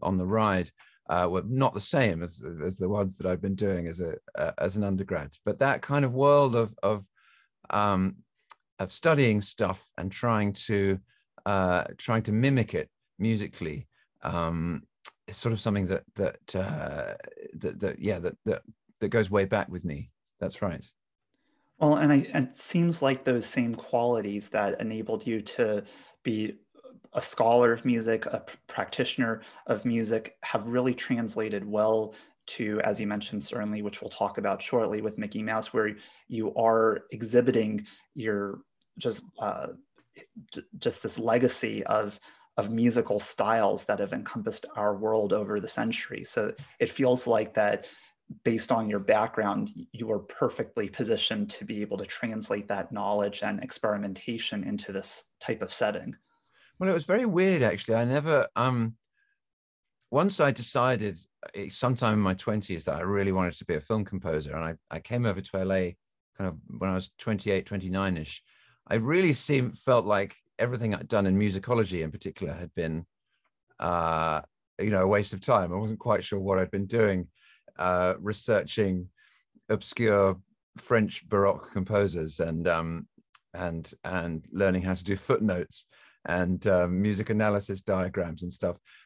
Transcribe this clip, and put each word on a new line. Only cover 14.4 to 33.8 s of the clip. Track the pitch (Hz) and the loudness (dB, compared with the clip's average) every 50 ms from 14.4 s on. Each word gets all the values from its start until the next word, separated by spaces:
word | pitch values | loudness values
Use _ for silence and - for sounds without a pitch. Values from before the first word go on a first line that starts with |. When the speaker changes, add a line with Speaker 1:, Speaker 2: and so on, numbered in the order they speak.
| 85 82 85 82 82 85 85 71 - _ _ _ - - - _ _ - | 0 0 -2 -2 -2 -2 -4 -6 -8 _ _ _ -20 -20 -20 _ _ -14
Speaker 1:
is | 104 | -8
sort | - - 117 113 | -4 -2 -2 -2
of | 104 | -2
something | - 113 101 101 95 | 0 0 0 0 0
that, | 87 95 - - _ - | 0 -2 -4 -6 _ -6
that, | - 98 - - - _ - - | -4 -2 -2 -4 -6 _ -8 -4
uh, | 95 95 - - 73 73 71 73 73 60 50 50 - - - - - - - - 80 | -4 -4 -4 -4 -6 -6 -6 -6 -6 -8 -8 -8 -12 -14 -16 -16 -16 -16 -16 -12 -8
that, | - - - - | -8 -8 -6 -4
that, | 98 90 - - | -4 -4 -4 -4
yeah, | 80 101 98 87 | -2 -2 -2 -2
that, | 85 85 - - - | -2 -6 -6 -6 -4
that, | 107 - - - - - _ _ _ _ - | -4 -4 -4 -4 -12 -20 _ _ _ _ -4
that | 110 101 | -2 0
goes | - 113 107 92 | 2 2 2 4
way | 101 101 98 | 2 2 2
back | 95 110 104 - - | 2 2 0 0 -2
with | 90 87 85 | -6 -8 -6
me. | 85 73 73 - - _ _ _ _ _ - | -6 -6 -8 -10 -12 _ _ _ _ _ -8
That's | 98 90 - - 107 | -8 -8 -6 -4 -4
right. | 92 78 64 - _ _ _ _ _ _ _ _ _ _ _ _ _ _ _ _ _ _ - | -4 -4 -6 -12 _ _ _ _ _ _ _ _ _ _ _ _ _ _ _ _ _ _ 0
Speaker 2:
Well, | 160 147 151 | 2 4 4
and | 147 151 147 147 | 4 6 6 6
I, | 139 - - - | 6 4 4 0
and | 151 127 127 | 0 0 -2
it | - - | -4 -10
seems | - - - 175 170 170 165 - 143 | -8 -2 2 2 4 4 2 2 2
like | 135 131 131 - | 2 2 2 2
those | 139 127 120 110 | 0 2 0 0
same | - - 135 120 117 113 | -2 -2 0 0 0 -2
qualities | - - - - 120 120 120 120 113 104 101 101 104 104 - | -6 -6 -2 0 2 2 2 2 0 0 -2 -4 -6 -6 -4
that | - 107 101 98 - - | -2 0 0 0 0 -2
enabled | 110 110 110 110 107 110 113 107 - | -4 -4 -4 -6 -4 -4 -4 -4 -2
you | 131 113 110 101 | -2 -4 -4 -4
to | - - - 120 107 107 104 101 - - - - - _ _ - | -4 -2 0 0 2 0 -2 -4 -6 -14 -20 -20 -20 _ _ -4
be | 123 110 107 107 107 - - _ _ _ _ - - - - _ - - | -4 -2 -2 -2 -4 -6 -10 _ _ _ _ -20 -20 -20 -20 _ -8 -6
a | 120 - | -6 -6
scholar | - - - 113 113 117 120 123 117 117 | -4 0 2 4 6 8 8 8 6 4
of | 117 - | 4 2
music, | 127 120 113 110 113 113 110 - | 2 2 2 2 0 0 0 0
a | - - 107 | -4 -6 -6
p-, | - - - - _ | -8 -10 -20 -20 _
practitioner | - - - 98 - - - 127 - - - 123 113 110 113 - - - - - | -10 -6 -6 -6 -4 -2 -2 -2 -2 0 -2 0 0 -2 -4 -8 -14 -20 -10 -4
of | - 120 104 - | -2 -2 0 0
music, | 123 117 113 113 107 113 110 113 - - - - | 0 0 0 0 0 0 -2 -2 -4 -14 -12 -8
have | - - 113 101 | -4 -2 -2 -2
really | 117 120 123 123 131 123 | 0 0 0 2 2 0
translated | - - - 127 117 117 107 - 110 110 107 104 101 98 | -2 -2 -2 -2 -2 -2 -2 -4 -4 -4 -2 -4 -4 -4
well | 104 104 107 107 110 110 110 107 104 - - - - _ _ _ | -2 0 2 4 4 4 2 0 -2 -6 -14 -20 -20 _ _ _
to, | - - - 117 104 104 107 | -12 -8 -6 -4 -2 0 0
as | - 107 104 110 | 0 0 0 -2
you | 107 | -2
mentioned, | 104 104 104 - - - 104 - | -4 -4 -4 -6 -6 -8 -8 -8
certainly, | - - 117 107 107 107 107 | -6 -6 -6 -4 -4 -4 -4